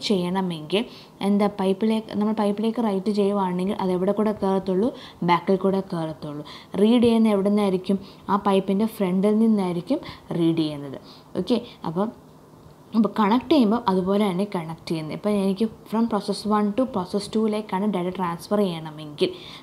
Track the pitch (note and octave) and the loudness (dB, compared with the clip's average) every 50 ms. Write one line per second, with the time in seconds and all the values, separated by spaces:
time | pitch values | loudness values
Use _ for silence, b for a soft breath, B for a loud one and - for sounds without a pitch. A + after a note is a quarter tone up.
0 | - - G#3 F3+ F3 F3 F#3 F#3+ F#3+ F3+ E3+ D#3 D3+ D3+ F3 G#3 B3 B B B | 0 0 0 0 0 0 -2 -2 -2 -2 -4 -6 -6 -2 -2 -2 -2 B B B
1 | B B B - F#3+ G3+ G3+ G3+ G#3 G3+ G3+ - F#3+ F#3+ F#3+ F#3+ A3+ A3 A3 A3 | B B B -4 0 2 2 4 2 0 0 0 0 0 0 2 2 0 0 0
2 | A3 - - G3+ G#3 A3 G#3+ A3 G#3 G3+ G3+ G#3+ G#3+ A3+ A3+ B3 A3+ G#3+ G3 F#3+ | -4 -4 -4 -2 0 0 0 0 0 0 0 0 -2 -2 -2 0 -2 0 -2 -2
3 | F#3 A3 G3+ G#3 G3+ G3 G3+ G3+ F#3+ F3+ F3+ F3+ F#3 G3 G#3+ - G3 F#3 F3+ F3 | -2 -2 0 2 2 2 2 0 0 0 0 -2 -2 -2 -2 -2 0 0 0 0
4 | F#3+ G3+ G3 A3 G#3+ A3 G#3 - G3+ F#3+ F#3+ F#3+ F#3+ F#3+ F#3 F#3 A3 C#4 B B | 0 0 2 2 0 0 0 0 0 0 0 0 0 0 0 0 0 0 B B
5 | B B B B F3 F3 F3 E3 - - F#3+ F#3 - G3 F#3+ F#3+ F#3+ - F3+ E3 | B B B B 0 2 2 2 2 2 0 2 2 0 0 0 -4 -4 -6 -6
6 | D#3+ D#3+ D#3 - - D3+ D3 D3 D3 B B B B B - F#3 G3+ A3 A#3+ B3 | -6 -6 -8 -10 -12 -10 -10 -10 -12 B B B B B 0 2 4 6 6 6
7 | A#3 A#3 A3+ A3+ A3 A3 G#3 G3 F#3+ G3+ G#3 G#3 G3+ G3 F#3 F3+ F#3 - G3 F#3+ | 6 6 6 6 4 4 4 4 2 2 2 2 2 2 0 0 0 0 -2 -2
8 | B B B B B - G3 G3+ G3+ G#3 G3 F#3+ F#3+ G3+ G3 G3 A3 A3 - - | B B B B B -2 -2 0 2 4 2 2 2 2 0 0 0 -2 -2 -2
9 | G3 F3+ F#3 F#3+ F#3+ G#3+ G#3+ G#3+ A3+ A3+ A3 G3+ F#3 F3+ E3+ F3 F3 - C4+ E4+ | -2 0 2 2 2 4 4 4 4 4 4 2 2 0 -2 -4 -2 -2 -2 -2
10 | B B B B B - - F3 E3 E3 D#3+ E3 D#3 D3+ D3 C#3+ C#3+ C#3 B2+ - | B B B B B -6 -2 2 2 2 2 2 0 -2 -2 -6 -10 -10 -12 -14
11 | B B B B B B - - F3+ - B3 A3+ B B B B - E3+ D#3+ F#3 | B B B B B B -6 -6 -2 0 0 -2 B B B B -8 -4 -2 -2
12 | G#3 A#3 - - - - - - - - - - - - - - - - - A3+ | -2 -4 -6 -12 -20 -20 -20 -20 -20 -20 -20 -20 -20 -20 -20 -20 -14 -2 0 2
13 | G3+ G3 - - G#3+ G3 A#3 B3+ B3 - E4+ C#4+ A#3 G3 A3+ A#3 - G3 F#3 F#3+ | 2 2 2 2 2 4 4 2 2 4 4 6 6 4 4 2 0 0 0 2
14 | F3+ F#3+ G3 G#3 G#3+ G3 F3 F3+ G#3 G#3 - F3 D#3+ D#3+ E3 - - - E3+ D#3+ | 2 2 2 2 2 2 0 -2 -2 -2 -4 -6 -6 -6 -12 -12 -6 -6 -6 -6
15 | D#3 D#3 D#3+ E3 - G#3 G#3 G3 F#3+ G3 F#3+ G3 A3+ A3 - - - - G#3 A3+ | -4 -6 -8 -4 -2 -2 0 2 0 0 0 0 -2 -4 -4 -10 -12 -4 0 0
16 | A#3 A3+ A3+ G3 G3+ G#3 F#3+ - - G3+ G#3+ G#3 G#3 G3+ G#3 B3+ C4 B3 - F#3+ | 0 0 0 -2 -2 -4 -6 -4 -2 0 2 2 2 0 0 0 -2 -2 -2 -6
17 | F3 - - G3+ G3+ - - A3 A3 G#3+ G#3 G#3+ G#3+ - G3 F#3 G#3 G#3+ F#3+ F3+ | -6 -2 -4 -6 -4 -2 -2 0 0 0 -2 -2 -4 -4 -4 -2 0 0 0 -2
18 | F3 F#3 F3+ F#3+ F3+ E3+ E3+ E3+ - - G#3 G#3 G3+ F3+ E3+ D#3+ D#3+ D#3 D3+ D#3 | -2 -4 -4 -4 -4 -4 -4 -6 -4 -2 0 2 2 0 -2 -6 -10 -12 -14 -14
19 | D#3 D3 D3 D#3 F#3 - B B B B B B | -14 -12 -4 -2 -2 -2 B B B B B B